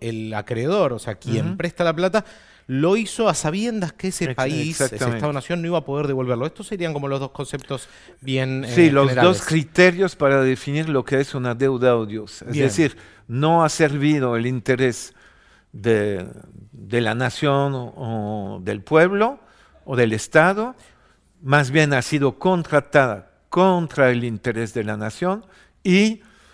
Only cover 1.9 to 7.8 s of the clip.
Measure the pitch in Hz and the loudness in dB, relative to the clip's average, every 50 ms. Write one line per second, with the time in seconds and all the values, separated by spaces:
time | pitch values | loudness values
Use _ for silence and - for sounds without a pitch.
1.9 | 160 165 180 190 214 214 202 - - - - - - _ _ - 131 135 151 175 | 0 0 -2 0 0 -2 -4 -4 -12 -20 -20 -20 -20 _ _ -6 -4 0 2 2
2.9 | 196 226 220 202 - - 226 202 156 - - 151 160 196 220 240 226 214 180 156 | 2 0 0 -4 -4 0 0 0 0 0 -2 -2 -2 -2 -2 -2 -4 -4 -6 -6
3.9 | - - - 190 - - 170 139 123 131 131 139 156 151 147 160 160 - 139 123 | -8 -6 -6 -6 -4 -4 -4 -4 -2 -2 -2 -2 -2 -4 -4 -4 -2 -2 -4 -4
4.9 | 110 104 131 120 117 113 131 147 143 135 - - 175 175 165 170 175 160 139 139 | -2 -4 -2 -2 -2 -2 -4 -4 -4 -6 -6 -6 -6 -6 -4 -2 -2 -4 -2 -4
5.9 | 139 147 151 143 139 131 127 123 120 117 135 160 - - 202 - 214 180 175 160 | -4 -4 -2 -2 -2 -2 -2 -2 -2 -2 -4 -6 -8 -12 -12 -10 -8 -6 -6 -4
6.9 | 147 143 139 139 135 135 139 135 - - 135 - - 131 - - 139 127 | -4 -6 -4 -4 -4 -4 -6 -8 -8 -12 -10 -10 -10 -12 -10 -10 -10 -10